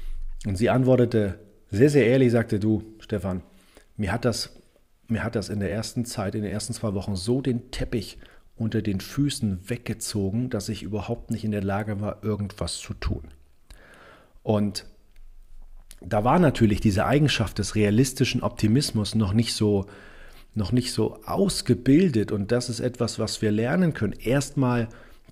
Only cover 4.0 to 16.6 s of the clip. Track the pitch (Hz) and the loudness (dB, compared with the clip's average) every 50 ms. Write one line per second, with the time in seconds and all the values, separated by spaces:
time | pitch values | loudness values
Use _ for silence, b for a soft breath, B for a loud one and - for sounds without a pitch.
4 | 107 87 107 117 - 123 113 - - - - - - _ _ _ _ _ _ _ | -4 -2 -2 0 0 -2 -2 -2 -6 -10 -12 -20 -20 _ _ _ _ _ _ _
5 | _ - 113 98 90 95 - 110 95 - 107 101 101 85 98 110 - - - 123 | _ -4 -4 -2 -2 -2 -4 -4 -4 -4 -4 -4 -2 -2 -2 -4 -6 -6 -4 -6
6 | 113 - - - 98 98 98 107 104 95 90 107 - - 113 - - 107 95 98 | -6 -6 -4 -6 -4 -4 -4 -4 -4 -4 -4 -6 -6 -6 -8 -6 -4 -4 -4 -4
7 | 92 - 101 90 90 117 123 139 131 135 117 120 - - - - 131 - - 113 | -4 -4 -6 -4 -2 -2 -2 0 0 -2 -2 -4 -4 -8 -8 -8 -6 -4 -4 -6
8 | - - - b b b b b b b b - 113 107 - 110 - 107 95 95 | -6 -6 -12 b b b b b b b b -6 -4 -2 -2 -2 -2 -2 -2 -4
9 | - - - 135 143 143 135 - 117 104 95 90 - - 120 117 - - 107 - | -4 -6 -2 -2 0 0 0 -2 -2 -4 -4 -4 -6 -8 -8 -8 -6 -8 -8 -8
10 | - - - 104 98 95 101 117 127 127 117 104 92 - 107 - - 92 107 104 | -8 -6 -4 -2 -2 -2 -2 -2 -2 -2 -4 -4 -4 -4 -6 -8 -6 -6 -6 -6
11 | 98 - 117 - - - 117 104 - 107 104 104 98 101 98 101 110 110 104 98 | -4 -6 -6 -8 -6 -6 -6 -4 -2 -2 -2 -2 0 0 -2 -2 -2 -4 -4 -4
12 | 104 104 - - - 110 104 101 104 92 - - 85 85 - - - - - - | -4 -6 -6 -4 -4 -4 -2 -2 -4 -6 -6 -6 -6 -6 -6 -8 -10 -10 -10 -6
13 | - - - - - - - - - _ _ _ _ b b b b b b b | -4 -4 -4 -4 -8 -14 -20 -20 -20 _ _ _ _ b b b b b b b
14 | b b b b b b b b b - 107 104 104 104 98 - - - - _ | b b b b b b b b b 0 0 0 0 -2 -4 -8 -12 -14 -20 _
15 | _ _ - - - - - - - - - - - - - - - - - - | _ _ -20 -20 -20 -20 -20 -20 -20 -20 -18 -18 -18 -18 -18 -20 -20 -20 -20 -16
16 | - 92 113 104 104 120 147 180 180 139 - - | -6 -2 0 2 4 4 6 6 6 6 6 6